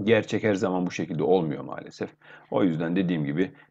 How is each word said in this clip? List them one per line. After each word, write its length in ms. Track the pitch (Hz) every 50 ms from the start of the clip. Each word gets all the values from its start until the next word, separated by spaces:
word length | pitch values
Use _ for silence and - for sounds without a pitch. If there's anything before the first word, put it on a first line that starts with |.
| 101
gerçek 400 | 107 113 107 104 - 117 101 -
her 120 | 110 101
zaman 300 | 92 107 95 92 90 92
bu 60 | 87
şekilde 320 | - - 87 78 90 76 71
olmuyor 400 | - 90 95 82 76 71 67 65
maalesef. 460 | 65 - - - - - - - - - _ - - - - - -
O 120 | - - 107
yüzden 320 | 90 80 78 85 82 90
dediğim 300 | 95 95 87 90 80 76
gibi, 260 | 71 73 82 98 - - - - _